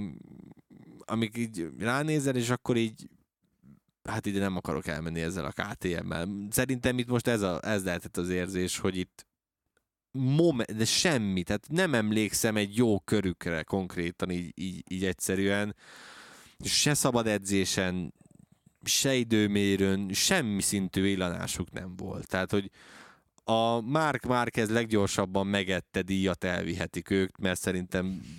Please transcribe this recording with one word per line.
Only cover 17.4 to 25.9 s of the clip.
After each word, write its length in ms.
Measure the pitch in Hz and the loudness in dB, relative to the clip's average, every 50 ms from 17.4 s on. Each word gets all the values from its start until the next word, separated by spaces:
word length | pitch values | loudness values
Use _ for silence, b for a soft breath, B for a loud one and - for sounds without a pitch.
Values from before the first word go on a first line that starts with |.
| 98 98 101 98 92 - - 104 95 92 90 90 85 - - _ _ _ - - - _ _ _ _ _ _ _ - | 0 2 2 2 2 2 0 0 0 0 0 -2 -4 -6 -10 _ _ _ -20 -20 -20 _ _ _ _ _ _ _ -2
se 300 | - - - - 139 135 | 0 0 2 2 4 2
időmérőn, 1000 | 127 117 113 113 107 107 101 101 101 101 98 98 95 98 98 95 98 101 92 98 | 2 2 4 4 4 6 6 4 4 4 4 4 4 4 4 2 2 0 -2 0
semmi 480 | - - - 196 180 131 107 101 95 | 0 2 2 2 2 2 0 0 0
szintű 400 | 95 - 107 101 95 90 - 95 | 0 0 0 0 0 0 2 2
villanásuk 720 | 95 98 98 92 92 87 87 90 90 - - - 87 - | 2 2 2 2 0 -2 -2 -4 -6 -6 -4 -6 -6 -6
nem 240 | - - 92 92 90 | -8 -10 -10 -10 -10
volt. 320 | 92 98 92 - - 82 | -10 -10 -8 -8 -10 -8
Tehát, 240 | - - 92 92 90 | -4 -2 -2 0 0
hogy 180 | 107 101 98 92 B B B B B B B B B B B B _ _ _ | 0 0 -2 -2 B B B B B B B B B B B B _ _ _
a 380 | - 113 113 113 117 117 120 | 2 2 4 4 2 2 0
Marc 440 | 110 120 147 156 156 151 127 117 - | 0 0 0 0 0 0 -2 -2 -2
Márquez 440 | 120 123 123 120 117 - 123 113 104 | 0 0 2 0 0 0 0 2 2
leggyorsabban 800 | 113 120 117 110 110 101 98 95 - - 98 92 95 98 98 | 2 2 2 4 4 4 4 2 2 0 0 0 0 0 0
megette 540 | 98 101 101 95 95 92 87 - _ | 2 0 0 0 0 -2 -2 -2 _